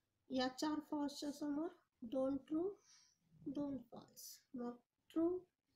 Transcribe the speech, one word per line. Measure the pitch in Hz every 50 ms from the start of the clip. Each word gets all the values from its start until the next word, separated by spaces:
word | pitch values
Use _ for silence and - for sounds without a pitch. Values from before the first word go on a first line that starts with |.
| _ _ _ _ _ -
या | 254 262 254 262
चार | 254 - 302 311 302 302
फॉल्सच्या | 302 - 311 294 294 285 285 - 302 294 269
समोर | - 302 294 285 294 320 330 - - _ _ _ _ -
दोन | 220 285 262 262 269 277
true, | 277 - - 311 311 349 403 403 - _ - - - - _ _ _ _ _ - - -
दोन | 294 262 285 285 285 277 247
false. | - - - 214 - - - - - - - - - _ -
मग | 247 240 240 240 - - _ _ _ _ -
true, | - 320 330 349 359 359 - - _ _ _ _ _